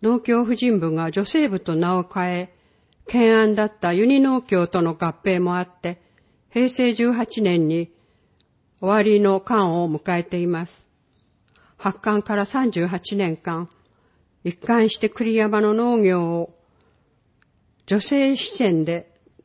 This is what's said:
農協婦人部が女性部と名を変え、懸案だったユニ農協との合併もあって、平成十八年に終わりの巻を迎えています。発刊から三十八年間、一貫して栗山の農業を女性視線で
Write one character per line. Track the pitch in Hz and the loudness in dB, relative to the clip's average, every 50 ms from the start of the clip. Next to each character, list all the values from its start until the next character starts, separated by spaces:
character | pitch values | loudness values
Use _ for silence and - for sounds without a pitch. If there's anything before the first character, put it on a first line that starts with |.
農 | 214 220 247 240 | -2 0 0 0
協 | 240 240 233 233 240 | 0 0 0 0 0
婦 | 220 247 | -2 -2
人 | - 247 247 220 185 | -2 0 0 0 0
部 | 165 160 156 | 0 -2 -2
が | 160 165 165 | -4 -4 -4
女 | 156 196 208 | -4 -4 -4
性 | - - 320 302 226 | 0 0 0 0 0
部 | 190 185 | -2 -4
と | - 175 160 | -4 -4 -2
名 | 160 170 175 185 180 | 0 0 0 0 -2
を | 175 - | -4 -4
変 | - 196 180 180 180 175 | -6 -4 -4 -2 -4 -6
え、 | 180 - _ _ _ _ _ _ _ _ _ _ _ | -6 -10 _ _ _ _ _ _ _ _ _ _ _
懸 | - - 247 233 226 | -2 2 4 4 6
案 | 226 220 220 214 208 | 6 4 4 2 2
だ | 214 214 | 0 -2
っ | 214 - | -2 -4
た | _ 185 175 | _ -4 -2
ユ | 175 190 226 | 0 2 4
ニ | 247 277 269 | 4 4 4
農 | 269 269 262 247 | 4 2 2 -2
協 | 247 - 196 180 175 170 | -2 0 0 0 0 0
と | - 180 | 0 0
の | 170 165 165 | 0 0 -2
合 | - 180 165 - - - | -2 -4 -6 -6 -4 -4
併 | 196 185 180 | -2 0 0
も | 180 175 180 180 | 0 0 -2 -4
あ | |
っ | 180 - | -6 -8
て、 | _ _ - 175 175 - _ _ _ _ _ _ _ _ _ _ | _ _ -10 -10 -10 -10 _ _ _ _ _ _ _ _ _ _
平 | - 240 254 247 | -2 0 0 0
成 | - - 247 240 214 | 0 0 0 0 0
十 | 226 233 240 | 0 0 0
八 | 240 240 233 - - 226 | 0 -2 -4 -6 -4 -2
年 | 208 180 175 170 160 | 0 2 2 2 2
に | 156 165 170 170 - _ _ _ _ _ _ _ _ _ _ _ _ _ _ _ _ _ _ | 0 0 -2 -4 -6 _ _ _ _ _ _ _ _ _ _ _ _ _ _ _ _ _ _
終 | 185 190 | -2 0
わ | 208 214 | 2 2
り | 202 214 208 208 | 4 4 4 4
の | 208 196 196 190 | 4 2 2 0
巻 | 190 - 233 214 190 170 165 | -2 -2 0 0 2 2 0
を | 175 175 160 | 0 -2 -2
迎 | 156 151 - 190 175 175 | -4 -4 -4 -4 -4 -4
え | |
て | 170 - 180 175 | -4 -4 -6 -4
い | 175 | -2
ま | 175 170 165 175 | -2 -4 -4 -8
す。 | - - _ _ _ _ _ _ _ _ _ _ _ _ _ _ _ _ _ _ _ _ | -10 -14 _ _ _ _ _ _ _ _ _ _ _ _ _ _ _ _ _ _ _ _
発 | - - 196 - - | -8 -6 -6 -6 -4
刊 | - 220 208 208 | -4 -2 -2 -2
か | 202 - 208 | -2 -2 -2
ら | 202 202 | -4 -4
三 | - - 262 262 226 | -2 -2 -2 -2 0
十 | - 170 175 | 0 -2 -2
八 | 175 196 170 - - 202 | -2 -4 -6 -8 -6 -4
年 | 196 190 170 160 | -2 -2 -2 -4
間、 | - - 175 160 165 170 - _ _ _ _ _ _ _ _ _ _ _ _ _ _ - | -6 -8 -8 -6 -6 -8 -10 _ _ _ _ _ _ _ _ _ _ _ _ _ _ -8
一 | 175 - | -8 -8
貫 | - - - 233 233 220 214 | -6 -4 0 2 2 2 2
し | - - | 0 -2
て | 220 214 | -4 -4
栗 | - - 233 226 220 | -2 -2 -2 0 2
山 | 220 214 208 214 208 | 2 2 2 2 2
の | 220 208 214 | 2 2 2
農 | 226 240 240 240 226 | 2 0 2 2 2
業 | 208 185 180 175 170 165 170 170 | 4 2 2 2 0 -2 -2 -4
を | 170 - - _ _ _ _ _ _ _ _ _ _ _ _ _ _ _ _ _ _ _ _ _ _ _ _ _ _ | -6 -8 -10 _ _ _ _ _ _ _ _ _ _ _ _ _ _ _ _ _ _ _ _ _ _ _ _ _ _
女 | - 196 208 | -2 -2 -2
性 | - - 285 277 269 269 269 | 0 0 0 2 2 2 0
視 | - - - - | -2 -4 -8 -4
線 | - 240 190 170 160 156 | 0 0 2 2 0 0
で | 165 170 170 - - _ _ _ _ _ _ | -2 -4 -6 -8 -14 _ _ _ _ _ _